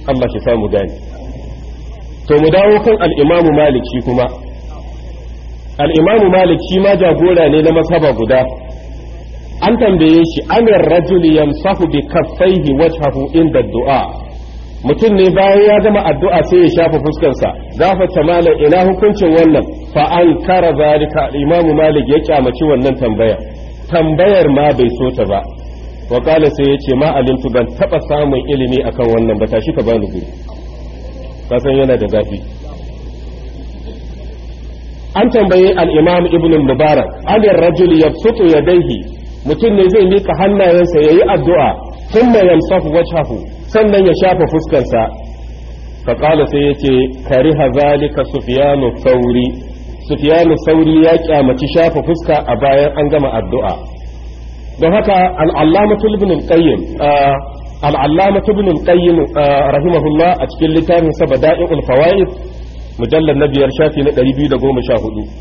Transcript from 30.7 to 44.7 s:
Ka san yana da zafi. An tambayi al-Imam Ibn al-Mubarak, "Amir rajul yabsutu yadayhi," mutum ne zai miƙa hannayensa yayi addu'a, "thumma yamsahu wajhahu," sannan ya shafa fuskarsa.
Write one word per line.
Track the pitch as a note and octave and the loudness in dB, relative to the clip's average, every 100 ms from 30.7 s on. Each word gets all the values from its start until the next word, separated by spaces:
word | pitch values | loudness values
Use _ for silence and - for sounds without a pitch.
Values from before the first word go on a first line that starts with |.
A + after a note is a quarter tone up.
| - - - - - - - - | -16 -16 -16 -16 -16 -16 -16 -6
Ka | B2 | -2
san | C3+ | 0
yana | C3+ C3+ B2 | 0 2 0
da | G#2 | 0
zafi. | G#2+ G2+ G2+ - - - - - - - - - - - - - - - F3+ - F#3+ F#3 - - - - - - - - | -2 -2 -8 -12 -14 -16 -14 -14 -14 -16 -14 -16 -16 -16 -14 -16 -14 -14 -14 -14 -14 -14 -16 -16 -16 -16 -16 -16 -16 -8
An | F#3+ A#3 | -2 0
tambayi | A#3+ F3+ F#3 F#3+ | 2 2 4 4
al-Imam | F#3+ E3 D#3 E3 F3 F3 | 2 0 2 2 2 2
Ibn | E3 E3 | 0 2
al-Mubarak, | D#3 C3+ B2+ D3+ C#3 A2+ - | 2 2 2 2 2 -2 -8
"Amir | - G#3 G#3 F3 | -2 2 4 4
rajul | E3+ D#3 F3+ | 2 2 4
yabsutu | D#3+ D#3 C#3+ A3 A3+ F3+ | 4 2 2 -2 2 4
yadayhi," | D#3 D3 F3+ C#3 A2 - - - - C3+ | 4 4 2 2 -4 -10 -14 -16 -12 -6
mutum | D3+ A3+ | 0 2
ne | G3+ F#3 | 4 4
zai | G#3+ F#3 | 4 4
miƙa | G3 F#3+ D#3+ | 2 0 0
hannayensa | F#3+ G3+ F#3 F3 F3 E3 | 0 2 4 4 4 4
yayi | D3+ E3 B4+ | 4 4 4
addu'a, | F#3+ C#3+ E3+ B2+ F#2 - - - | 2 2 2 2 -2 -10 -16 -2
"thumma | G#3+ B3 A3+ | 2 4 4
yamsahu | F#3 E3 - F#3 D#3 | 4 4 2 -2 0
wajhahu," | D#3 E3+ E3+ D3 A2 - - | 0 0 -2 -4 -6 -10 -14
sannan | - G#3+ G#3+ G3+ F#3+ | -4 0 2 4 4
ya | |
shafa | D3+ F#3+ E3+ D3+ | 4 2 2 0
fuskarsa. | D#3+ D#3 | -2 0